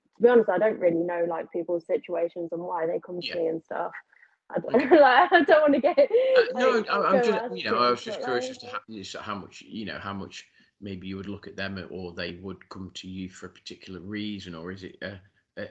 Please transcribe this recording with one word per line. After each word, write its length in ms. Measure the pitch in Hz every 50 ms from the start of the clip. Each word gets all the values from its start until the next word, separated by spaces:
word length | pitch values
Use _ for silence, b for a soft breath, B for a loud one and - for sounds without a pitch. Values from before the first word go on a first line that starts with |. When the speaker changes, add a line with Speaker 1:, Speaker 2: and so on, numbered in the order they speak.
| _ _ _ -
Speaker 1:
be 60 | 202 240
honest, 200 | 247 240 214 208
I 80 | 185 180
don't 220 | 208 220 - -
really 180 | 180 175 165 165 170
know, 220 | 175 175 175 170 175
like, 220 | 170 160 - -
people's 340 | - 180 165 160 175 170 165
situations 640 | - 185 151 - - 175 165 170 170 - 180 170 165
and 100 | - 165
why 240 | 175 180 185 170 160
they 140 | 165 175 180
come 220 | - - 180 175
to 60 | - -
Speaker 2:
Yeah. 80 | -
Speaker 1:
me 120 | 175 165 160
and 160 | 165 165 -
stuff. 300 | - - - 170 185 - - - b b b b b b b _ -
I 100 | - -
don't, 160 | 170 - -
<laughs> 80 | 247 302
Speaker 2:
Okay. 160 | 254 349 311
Speaker 1:
like, 320 | 285 254 247 254 359 349
I 100 | 381 349 294
don't 180 | - 349 302
wanna 180 | 311 294 277 -
get, 180 | 233 302 349 -
Speaker 2:
Uh, 440 | 285 - 427 480 523 523 523 523 466 - 202 -
no, 100 | 247 269
Speaker 1:
like, 180 | 247 226 214 -
Speaker 2:
I, 60 | - 202
I'm 240 | 185 156 190 -
Speaker 1:
go 0 |
Speaker 2:
just, 360 | 240 226 202 - - - - 185
you 60 | -
know, 140 | 107 104 117
I 80 | 120
Speaker 1:
asking, 60 | 123
Speaker 2:
was 120 | 123 120 -
just 160 | 117 104 101
Speaker 1:
but, 60 | 107
Speaker 2:
curious 180 | 131 127 123 127
Speaker 1:
like 60 | 127
Speaker 2:
as 60 | 131 127
to 100 | - 120
how, 120 | 123 - - - 110 104
as 120 | 95 - -
to 80 | -
how 140 | - 110 104
much, 260 | 101 90 92 - -
you 240 | - - - 107 110
know, 120 | 90 76 69
how 140 | - 101 98
much 320 | 98 95 - - - - b b b b b b _
maybe 260 | 101 101 98 90 90 95
you 80 | 95 95
would 120 | 92 98
look 180 | 101 104 - 98
at 80 | -
them 280 | - 95 98 98 95 85 -
or 220 | - 90 92 87 87
they 200 | 90 87 87 87 87
would 260 | 92 98 92 - - -
come 220 | - 101 95 90 -
to 120 | - - 92
you 220 | 92 92 92 92
for 160 | - - -
a 40 | 90
particular 500 | - - - - - - - - 95 87
reason, 520 | 82 98 107 104 104 107 104 98 92 92 85
or 180 | 80 82 90
is 120 | 95 95 95
it 140 | 85 - -
a, 180 | - 92 101 95 - _ _ _ _ _ - -
a, 60 | 104 -